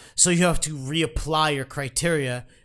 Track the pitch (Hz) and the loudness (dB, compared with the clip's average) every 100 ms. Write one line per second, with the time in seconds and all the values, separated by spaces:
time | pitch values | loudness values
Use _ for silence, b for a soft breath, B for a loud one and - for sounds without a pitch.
0 | B - 185 175 180 - 151 147 131 160 | B 2 4 6 4 2 -2 -6 -4 -2
1 | 156 156 143 156 156 143 131 - 135 - | -2 -2 -2 0 0 -2 -6 -8 -6 -2
2 | 170 160 131 123 - b | 0 0 -2 -6 -10 b